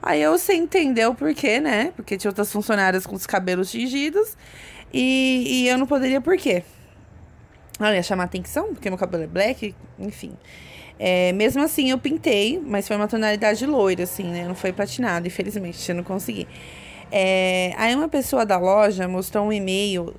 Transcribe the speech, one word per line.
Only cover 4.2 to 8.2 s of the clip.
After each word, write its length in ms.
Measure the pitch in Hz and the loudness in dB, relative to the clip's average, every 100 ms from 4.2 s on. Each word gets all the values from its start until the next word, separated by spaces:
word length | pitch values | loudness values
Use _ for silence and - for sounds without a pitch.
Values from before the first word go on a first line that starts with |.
| 440 - - - - - - | -2 -4 -18 -20 -20 -20 -6
e, 520 | - 254 262 262 254 247 254 | 0 2 4 2 2 0 2
e 60 | 247 | 2
eu 80 | 254 | 2
não 100 | 262 | 2
poderia 320 | 285 262 262 | 2 2 0
por 160 | 269 370 | 2 2
quê? 260 | 294 180 - - - - - - - - - - - - | 2 0 -2 -20 -20 -20 -20 -20 -20 -20 -20 -20 -20 -2
Ah, 120 | 214 | 2
eu 40 | 202 | 2
ia 80 | |
chamar 220 | 175 190 | 0 -2